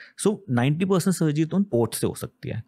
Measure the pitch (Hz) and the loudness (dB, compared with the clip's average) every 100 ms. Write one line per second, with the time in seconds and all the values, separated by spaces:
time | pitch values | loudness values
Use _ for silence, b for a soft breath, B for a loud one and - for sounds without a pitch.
0 | B - 196 214 - 120 131 151 190 190 | B -2 -2 -2 -2 2 2 2 2 2
1 | 196 175 160 147 160 185 202 117 113 - | 2 2 0 2 0 0 0 2 0 0
2 | 101 - - _ - 113 | -4 -4 -10 _ -8 -8